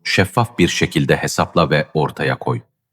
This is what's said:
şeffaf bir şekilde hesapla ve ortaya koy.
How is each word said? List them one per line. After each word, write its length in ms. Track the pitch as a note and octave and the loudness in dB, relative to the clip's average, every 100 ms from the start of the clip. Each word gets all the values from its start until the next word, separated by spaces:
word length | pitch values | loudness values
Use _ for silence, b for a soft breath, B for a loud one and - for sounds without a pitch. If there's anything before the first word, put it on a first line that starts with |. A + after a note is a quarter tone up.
şeffaf 540 | - - F#2+ - A2+ - | -2 0 0 0 -2 2
bir 100 | E2+ | 2
şekilde 480 | - D#2+ D#2+ C#2 D2 | 2 0 0 0 0
hesapla 540 | D2+ - F2 F2 D#2+ | 0 -2 -2 0 2
ve 180 | D2+ - | 0 0
ortaya 440 | D#2 D2 - C#2+ C2 | -2 -2 -2 -4 -4
koy. 220 | - B1+ - _ _ | -4 -6 -8 _ _